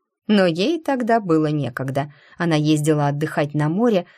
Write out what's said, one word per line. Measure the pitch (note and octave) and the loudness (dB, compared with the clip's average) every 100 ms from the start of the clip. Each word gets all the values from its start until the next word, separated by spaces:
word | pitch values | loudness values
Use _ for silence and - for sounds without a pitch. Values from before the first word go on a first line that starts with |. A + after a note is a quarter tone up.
| _ _ - | _ _ 0
Но | G#3 F#3 | 4 4
ей | E3 A#3 E4+ | 2 -2 -2
тогда | D4 C4 A#3 A3+ | -4 -2 0 0
было | F#3 D#3+ D3+ | 2 0 2
некогда. | D3+ B2+ - C3+ C#3 C#3+ - _ - | -2 -4 -6 -6 -6 -6 -10 _ -6
Она | E3+ D#3 | -2 0
ездила | D3+ D#3 D3+ D3+ C#3+ | 2 2 2 2 0
отдыхать | C#3+ D3+ E3+ D3 | -2 -4 -4 -4
на | D3+ D3+ | -2 -2
море | F#3 A#3+ F#3+ - | 0 2 0 -2